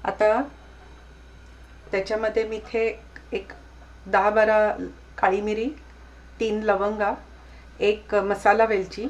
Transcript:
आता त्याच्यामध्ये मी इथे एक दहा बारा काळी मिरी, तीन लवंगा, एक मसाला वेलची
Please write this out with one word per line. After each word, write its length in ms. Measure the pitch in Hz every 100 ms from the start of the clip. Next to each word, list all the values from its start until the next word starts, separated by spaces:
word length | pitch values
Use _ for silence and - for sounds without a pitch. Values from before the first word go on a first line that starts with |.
आता 380 | - - 214 226 285 - - - - - - - - - - - - - -
त्याच्यामध्ये 560 | 196 190 220 220 220 220
मी 80 | 214
इथे 320 | - 226 226 - - - -
एक 200 | 208 - - - - - - 190
दहा 240 | 208 208
बारा 400 | 214 214 214 214 - 180 - - -
काळी 240 | 196 196
मिरी, 320 | 208 214 247 311 - - - - - -
तीन 220 | 220 214
लवंगा, 480 | 214 190 202 214 202 262 - - - - - -
एक 340 | 202 214 - 208
मसाला 500 | 196 202 214 208 220
वेलची 400 | 202 180 196 247